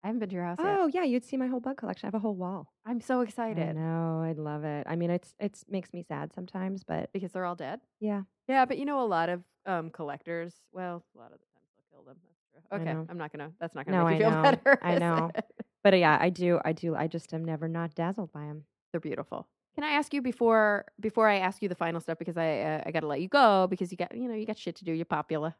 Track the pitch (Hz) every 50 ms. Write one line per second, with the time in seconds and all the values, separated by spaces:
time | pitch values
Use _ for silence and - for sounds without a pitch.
0 | - 196 220 240 214 196 196 180 175 175 175 190 320 381 415 392 370 311 262 359
1 | 359 285 240 254 240 - - 262 262 254 254 254 240 262 277 - - 202 190 -
2 | - 208 190 220 202 226 208 185 180 180 190 185 143 - _ _ _ 214 247 240
3 | 220 - 262 247 247 220 - - 233 226 214 165 160 - 160 156 160 165 165 165
4 | 165 165 165 160 160 160 160 151 156 151 147 151 147 156 147 147 135 - 160 170
5 | 170 170 175 180 - - _ _ 214 202 202 - - _ 202 190 180 - - 180
6 | 170 _ 160 143 147 156 - - 180 180 - 190 185 190 190 190 - - 165 -
7 | - - _ 190 185 180 - 185 185 175 175 170 165 131 165 247 _ _ _ _
8 | 214 214 208 202 196 _ _ _ _ - 262 269 262 254 277 - 277 277 294 277
9 | 254 226 190 165 165 175 175 175 180 _ _ _ _ - 190 170 160 165 - -
10 | 165 143 143 143 _ 165 170 170 165 175 170 _ _ _ _ 185 185 180 175 175
11 | 170 _ _ - 117 - - - _ _ _ _ _ _ _ _ _ _ 156 143
12 | - 135 135 _ 170 _ 170 _ _ _ _ 151 165 _ - 190 165 165 165 160
13 | 160 160 175 175 160 151 - 156 143 151 165 _ 170 165 _ 156 131 165 185 180
14 | 170 165 165 160 - - 160 156 160 285 262 - - 277 277 277 - 175 175 180
15 | 175 170 165 160 160 165 - - - _ - _ - _ _ _ _ 202 190 185
16 | 175 156 151 - - 180 180 170 180 175 175 170 - 160 160 160 - 170 160 -
17 | 156 160 - 170 - - - 160 165 165 160 139 156 170 165 170 170 165 156 -
18 | 165 170 196 226 196 156 _ 151 147 147 151 156 147 _ _ _ _ _ - 170
19 | 160 151 - - 147 _ - - - _ _ _ _ _ _ - 294 302 294 285
20 | 294 - - 285 247 254 240 - 240 226 226 220 214 208 208 202 - - _ -
21 | 202 214 202 - 220 214 208 196 185 185 185 - - 196 175 - 180 165 170 170
22 | 160 - 165 - 165 185 165 170 165 160 156 117 101 156 156 151 - - 156 165
23 | 151 151 147 139 170 190 - 285 262 226 202 190 185 185 190 180 190 175 - 175
24 | 180 - - 226 247 247 226 214 214 214 170 - - 185 165 - - - 165 160
25 | 165 _ - 151 151 _ 156 156 147 160 160 _